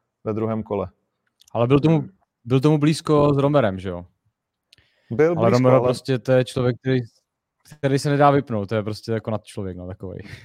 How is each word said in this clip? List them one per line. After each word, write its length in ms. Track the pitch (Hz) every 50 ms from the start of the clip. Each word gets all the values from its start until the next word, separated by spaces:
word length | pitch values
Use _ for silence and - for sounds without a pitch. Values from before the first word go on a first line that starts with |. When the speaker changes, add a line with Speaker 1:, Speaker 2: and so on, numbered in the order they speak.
| _ _ _ _ -
Speaker 1:
ve 100 | 110 107
druhém 300 | 107 110 110 110 110 107
kole. 240 | - 104 101 95 95 - _ _ _ _ _ _ _ _ _ _ _ -
Speaker 2:
Ale 140 | 110 117 120
byl 120 | 135 143
tomu, 240 | 139 156 165 156 139 - - _ _ _ _ _ -
byl 140 | 117 127 135
tomu 180 | 127 151 156 151
blízko 560 | 143 156 165 - - - 151 147 143 147 143
s 40 | 139
Romerem, 420 | 139 143 147 143 120 104 95 92
že 100 | 90 95
jo? 160 | 90 87 90 - _ _ _ _ _ _ _ _ _ _ _ _ _ _ _ _ _ _ _ -
Speaker 1:
Byl 220 | 120 113 151 165 175 165
Speaker 2:
Ale 120 | 113 113
Speaker 1:
blízko, 0 |
Speaker 2:
Romero 260 | 117 123 127 127 127
Speaker 1:
ale 120 | 131 120 127
Speaker 2:
prostě 320 | 127 120 - - 131 127
to 120 | - -
je 140 | 131 127 127
člověk, 300 | - - 135 123 123 120 110
který, 180 | - 127 131 127 123 113 _ _ _ _ _ _ _ _ _ _ _ - - -
který 220 | - 139 135 139
se 100 | - 151
nedá 220 | 143 139 147 143
vypnout, 380 | 139 143 135 - 117 107 101 92
to 60 | 113
je 80 | 110 104
prostě 280 | 107 107 - - -
jako 200 | 113 110 - -
nadčlověk, 460 | 110 104 - - - - 101 92 90 90
no, 100 | 90 90
takovej. 320 | 95 - - 92 92 90 - - - - -